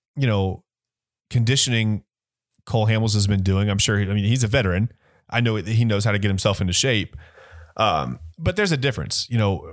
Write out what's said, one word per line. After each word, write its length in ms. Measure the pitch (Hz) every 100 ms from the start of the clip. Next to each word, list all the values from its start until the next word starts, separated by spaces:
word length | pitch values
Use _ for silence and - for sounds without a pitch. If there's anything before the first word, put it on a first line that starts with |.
| _ -
you 100 | 131
know, 380 | 104 95 - _ _ _ _ _ _ _
conditioning 760 | 123 113 139 - 113 110 107 - _ _ _ _ _ -
Cole 220 | 113 107
Hamels 260 | 110 110
has 140 | 104 101
been 160 | 101
doing. 260 | 95 95 104
I'm 80 | 101
sure 220 | - 101
he, 100 | 98
I 40 |
mean, 100 | 104
he's 200 | 101 127
a 40 | 113
veteran. 440 | 131 95 90 117 - _ _ -
I 120 | 120
know 180 | 120 107
that 60 | 92
he 180 | 113 117
knows 200 | 101 107
how 80 |
to 60 | 101
get 100 | 101
himself 320 | 95 107 98
into 120 | 92
shape. 420 | 87 135 110 90 - - - - - - -
Um, 440 | 107 78 64 62 - -
but 180 | 165 180
there's 160 | 202
a 60 | 147
difference, 500 | 135 - 71 - -
you 80 | 117
know, 260 | 104 92 82